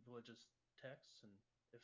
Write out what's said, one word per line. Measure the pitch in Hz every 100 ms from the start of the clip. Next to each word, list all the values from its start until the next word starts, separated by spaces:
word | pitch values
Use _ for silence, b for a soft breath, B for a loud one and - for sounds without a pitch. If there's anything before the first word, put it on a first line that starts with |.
| 117
religious | 120 117 113 - - - -
texts? | 131 143 - -
And | 107 98 - - -
if | 92